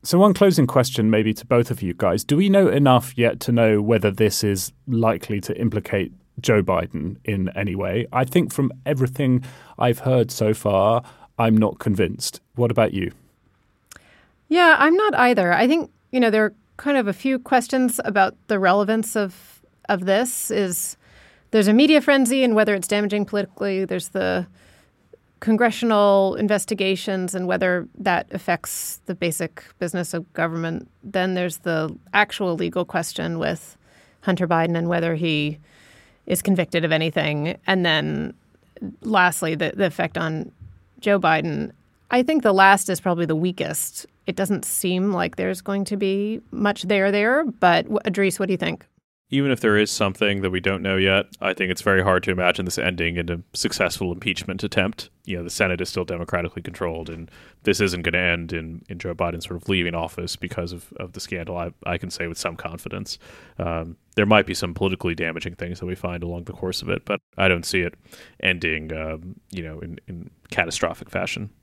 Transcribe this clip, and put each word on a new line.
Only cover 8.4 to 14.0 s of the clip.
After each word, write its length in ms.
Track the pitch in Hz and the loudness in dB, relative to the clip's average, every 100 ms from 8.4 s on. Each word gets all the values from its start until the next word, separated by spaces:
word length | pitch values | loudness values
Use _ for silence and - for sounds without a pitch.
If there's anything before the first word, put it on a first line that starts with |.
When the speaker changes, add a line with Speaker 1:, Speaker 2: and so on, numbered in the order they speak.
| - | 0
Speaker 1:
from 180 | - 135 - - | 0 -2 -2 -4
everything 580 | 139 127 131 135 127 127 - - - | -2 -2 0 2 2 0 -18 -20 -2
I've 200 | 120 117 | 0 0
heard 300 | 131 127 110 | 2 2 2
so 240 | - 107 | 0 0
far, 500 | 107 104 95 101 117 - - - - | 0 2 2 4 2 -2 -20 -20 -2
I'm 180 | 113 110 | 4 4
not 220 | 107 - | 4 0
convinced. 640 | - 98 90 - - - _ - | -2 0 0 -2 -10 -10 _ -2
What 140 | 117 | 0
about 240 | 120 110 | 2 2
you? 180 | 95 87 - _ _ _ _ _ _ _ - | 0 -6 -10 _ _ _ _ _ _ _ -20